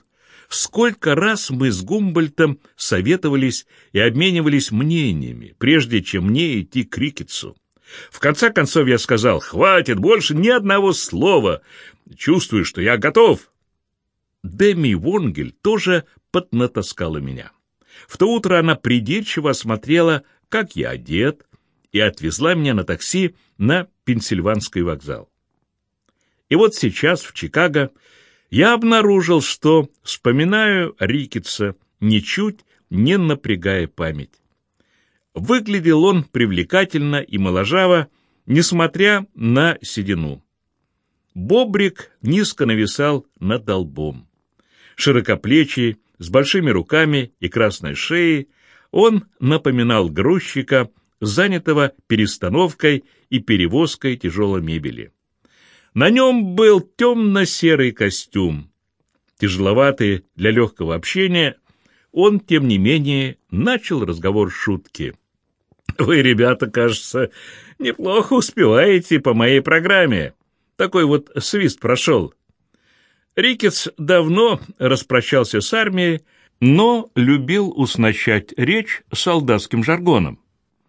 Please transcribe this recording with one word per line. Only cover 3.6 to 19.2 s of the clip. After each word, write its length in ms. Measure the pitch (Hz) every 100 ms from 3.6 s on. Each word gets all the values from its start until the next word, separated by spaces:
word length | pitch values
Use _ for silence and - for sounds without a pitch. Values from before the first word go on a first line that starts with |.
| - _ _
и 80 | 101
обменивались 720 | 117 117 185 175 151 143 -
мнениями, 840 | 107 147 165 139 80 62 60 - _
прежде 440 | 120 156 117 117
чем 260 | 87 95 92
мне 340 | 120 170 117
идти 220 | 87 131
к 140 | 123 -
Рикетсу. 600 | 143 143 - - - - _ _ _ - -
В 100 | -
конце 300 | 139 151 233
концов 380 | 214 143 165 135
я 100 | 120
сказал: 420 | - 117 120 85
«Хватит, 600 | - 85 180 185 131 107
больше 340 | 139 220 156
ни 140 | 151 202
одного 460 | 247 196 196 196
слова. 680 | 175 - 87 165 180 104 78 _ - - _ _ -
Чувствую, 500 | - 165 - 107 85
что 160 | -
я 160 | 98 120
готов». 540 | 143 - 226 135 - _ _ _ _ _ _ _ _ _
Деми 520 | - 87 202 180 143 92
Вонгель 560 | 107 202 147 76 65
тоже 540 | - 202 214 180 180 - _ _
поднатаскала 880 | 180 180 117 123 113 95 - 85 78
меня. 340 | 67 64 58 _ _ _ _ - -
В 100 | -
то 100 | 196
утро 300 | 233 202 180
она 180 | 165 151
придирчиво 760 | 120 123 110 190